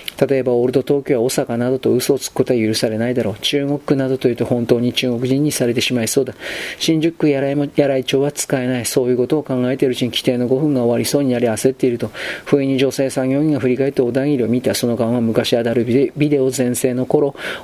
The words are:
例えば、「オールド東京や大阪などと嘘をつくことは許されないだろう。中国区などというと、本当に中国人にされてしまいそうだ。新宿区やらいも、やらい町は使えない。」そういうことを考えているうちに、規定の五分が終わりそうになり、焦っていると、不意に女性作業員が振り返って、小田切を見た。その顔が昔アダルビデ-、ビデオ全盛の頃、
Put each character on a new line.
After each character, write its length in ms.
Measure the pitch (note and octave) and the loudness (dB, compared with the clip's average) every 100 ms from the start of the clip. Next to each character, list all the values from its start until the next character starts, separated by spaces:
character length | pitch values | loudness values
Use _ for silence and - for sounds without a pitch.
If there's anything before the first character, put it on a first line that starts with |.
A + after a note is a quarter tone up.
| - - C3+ | -14 -4 0
例 80 | C3+ | 0
え 60 | |
ば、 100 | B2+ | 2
「オ 80 | A#2+ | 2
ー 40 | B2 | 2
ル 60 | |
ド 80 | C3 | 0
東 220 | - C#3+ C#3 | 0 -2 0
京 80 | |
や 60 | C3 | 0
大 80 | B2 | 2
阪 260 | - C#3 A#2 | 0 -2 -2
な 140 | B2 | 0
ど 80 | C3 | 0
と 120 | A#2 | 2
嘘 220 | A#2 - | 2 2
を 40 | C#3 | -2
つ 120 | - | -2
く 40 | |
こ 100 | - | -2
と 80 | C3 | 0
は 80 | B2 | 2
許 140 | A2 | 0
さ 160 | A2 B2 | 0 -2
れ 80 | G#2+ | -2
な 100 | A#2 | -2
い 60 | |
だ 80 | B2 | 0
ろ 100 | G#2+ | -2
う。 20 | G2 | -4
中 260 | - C#3+ C#3 | -2 0 0
国 120 | C#3+ | -4
区 140 | - C#3 | 0 0
な 120 | C3 | 0
ど 80 | C3 | 0
と 120 | B2+ | 0
い 40 | |
う 40 | A#2 | 0
と、 80 | |
本 220 | A#2+ B2 A#2 | 0 0 2
当 140 | A#2+ | 2
に 120 | B2 | 2
中 180 | A#2+ B2+ | -2 -2
国 140 | A#2 B2+ | -2 0
人 160 | C3+ | 0
に 80 | D3 | 0
さ 160 | - A#2+ | 0 0
れ 80 | |
て 60 | A#2+ | 0
し 120 | - | -2
ま 120 | B2 | -2
い 40 | A2+ | 0
そ 140 | - | 0
う 20 | |
だ。 100 | C3 - - - - - | -2 -6 -12 -10 -10 -4
新 240 | - D#3+ | 0 2
宿 140 | D#3+ E3 | 0 0
区 120 | D3+ | 0
や 120 | C#3 | 0
ら 100 | C#3 | 0
い 60 | C#3+ | -2
も、 100 | C#3+ | 0
や 140 | - C#3+ | 2 2
ら 80 | C3+ | 0
い 80 | |
町 160 | B2+ C3+ | 0 0
は 100 | C#3+ | 0
使 300 | C#3+ - C3+ | -2 -4 -2
え 80 | B2 | 0
な 120 | B2+ | -2
い。」 60 | A2+ | 0
そ 200 | - B2 | 0 2
う 20 | |
い 60 | |
う 20 | B2 | 2
こ 100 | B2 | 2
と 120 | D#3 | 0
を 40 | |
考 120 | C#3+ C3 B2 | 0 -2 0
え 60 | B2+ | 2
て 100 | C#3 | 0
い 20 | |
る 40 | |
う 20 | B2 | 0
ち 60 | |
に、 80 | B2+ | -2
規 120 | - | -2
定 160 | - B2 | -2 0
の 80 | B2 | 0
五 140 | C3 | 0
分 120 | D3+ | 2
が 100 | C3+ | 2
終 80 | A#2+ | 2
わ 80 | A#2 | 0
り 60 | |
そ 140 | A#2 C#3+ | 0 0
う 60 | |
に 80 | C#3 | 0
な 80 | B2 | 2
り、 80 | A#2 | 0
焦 220 | G#2+ C3+ | 2 0
っ 40 | |
て 140 | C3 C3 | 2 0
い 20 | |
る 80 | A#2+ | 0
と、 140 | A2 - - - | -4 -8 -10 -10
不 180 | - C#3+ | -2 0
意 40 | C3+ | 2
に 100 | C3+ | 2
女 140 | C3+ | 0
性 180 | A#2+ C3+ | 0 -2
作 160 | - C3 | 0 0
業 160 | C3+ | 2
員 100 | D#3 | 2
が 60 | C#3+ | 2
振 120 | B2 | 0
り 60 | B2+ | 2
返 120 | C3+ | 0
っ 40 | |
て、 100 | C3+ | 2
小 100 | A#2+ | 0
田 120 | B2+ | 0
切 160 | C#3 C#3+ | 0 0
を 20 | A2 | 2
見 160 | B2 | 0
た。 120 | A#2+ | 0
そ 120 | G2 A#2+ | 0 0
の 100 | A#2 | 0
顔 160 | A#2 | 0
が 80 | A#2+ | 0
昔 360 | A2+ A2 A2+ A#2+ | 0 0 0 0
ア 80 | |
ダ 100 | A#2 | 0
ル 100 | A#2 | 0
ビ 100 | A2+ | 2
デ-、 180 | B2 C3+ - | 2 0 0
ビ 140 | D3+ | 0
デ 80 | C#3+ | 2
オ 120 | C3 | 0
全 260 | B2+ B2 A#2+ | 0 -2 0
盛 180 | C3 | -2
の 120 | B2 B2 | -2 0
頃、 280 | D3+ C#3+ - - - | 0 0 -2 -10 -6